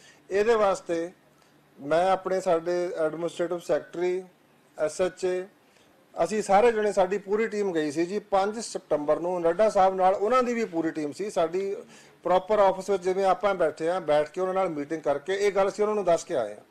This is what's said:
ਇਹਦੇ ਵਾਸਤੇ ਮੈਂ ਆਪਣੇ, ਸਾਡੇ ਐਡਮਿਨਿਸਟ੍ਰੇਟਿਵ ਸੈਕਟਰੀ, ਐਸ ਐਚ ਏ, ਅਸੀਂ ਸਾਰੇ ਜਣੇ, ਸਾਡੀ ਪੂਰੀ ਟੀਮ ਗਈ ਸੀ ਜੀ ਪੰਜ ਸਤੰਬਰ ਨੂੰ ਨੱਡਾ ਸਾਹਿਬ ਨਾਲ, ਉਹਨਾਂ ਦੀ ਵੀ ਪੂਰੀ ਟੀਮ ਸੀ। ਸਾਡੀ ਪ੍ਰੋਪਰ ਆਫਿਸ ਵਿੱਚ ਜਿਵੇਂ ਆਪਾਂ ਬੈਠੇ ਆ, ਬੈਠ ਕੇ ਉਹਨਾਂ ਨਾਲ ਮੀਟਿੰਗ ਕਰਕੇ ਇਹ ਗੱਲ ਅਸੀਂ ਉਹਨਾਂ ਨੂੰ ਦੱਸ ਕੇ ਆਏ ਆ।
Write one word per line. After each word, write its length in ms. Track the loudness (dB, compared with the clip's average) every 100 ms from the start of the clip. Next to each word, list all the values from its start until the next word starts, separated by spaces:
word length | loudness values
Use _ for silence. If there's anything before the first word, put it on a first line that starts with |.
| -20 _ -4
ਇਹਦੇ 240 | 0 2 4
ਵਾਸਤੇ 560 | 2 0 -4 -4 -4 -10 _ _ _ _ _ -16
ਮੈਂ 300 | -2 2 2
ਆਪਣੇ, 300 | 2 0 -2
ਸਾਡੇ 500 | 0 0 0 -2 -2 -2
ਐਡਮਿਨਿਸਟ੍ਰੇਟਿਵ 600 | -4 -2 -6 -4 -4 -4
ਸੈਕਟਰੀ, 640 | -2 -2 -2 -4 -2 -4 -8 _ _ _ _ -6
ਐਸ 220 | -4 -2
ਐਚ 240 | -4 -2 -4
ਏ, 200 | -4 -6 _ _ _ _ _ _ -4
ਅਸੀਂ 180 | -2 -2
ਸਾਰੇ 300 | 4 6 6
ਜਣੇ, 200 | 4 0
ਸਾਡੀ 260 | 2 0 -2
ਪੂਰੀ 300 | -2 -2 -2
ਟੀਮ 260 | -2 -2
ਗਈ 180 | -2 -2
ਸੀ 140 | -2 -2
ਜੀ 140 | -4
ਪੰਜ 400 | -2 0 0 -4
ਸਤੰਬਰ 600 | -8 -12 -4 -2 0 0
ਨੂੰ 220 | -2 0
ਨੱਡਾ 280 | 0 2 2
ਸਾਹਿਬ 260 | 4 4 4
ਨਾਲ, 200 | 2 2
ਉਹਨਾਂ 280 | 2 2
ਦੀ 100 | 2
ਵੀ 120 | -2 -2
ਪੂਰੀ 260 | -2 -4
ਟੀਮ 200 | -4 -6
ਸੀ। 180 | -6 -4
ਸਾਡੀ 460 | -2 0 -2 -4 -8 -12 -20 -20 _
ਪ੍ਰੋਪਰ 360 | 0 0 2 4
ਆਫਿਸ 300 | 4 2 -2
ਵਿੱਚ 140 | -2
ਜਿਵੇਂ 220 | 0 0 2
ਆਪਾਂ 300 | 2 0 0
ਬੈਠੇ 340 | 0 0 -4
ਆ, 100 | -2
ਬੈਠ 300 | 0 0 0
ਕੇ 120 | -4
ਉਹਨਾਂ 120 | -2
ਨਾਲ 160 | 0 -2
ਮੀਟਿੰਗ 320 | -4 -6 -4
ਕਰਕੇ 320 | -2 -2 -2
ਇਹ 180 | -2 0
ਗੱਲ 180 | 2 0
ਅਸੀਂ 140 | 0
ਉਹਨਾਂ 120 | -2 0
ਨੂੰ 80 |
ਦੱਸ 200 | 2 0
ਕੇ 120 | 0 -4
ਆਏ 180 | -4
ਆ। 40 | -8 -18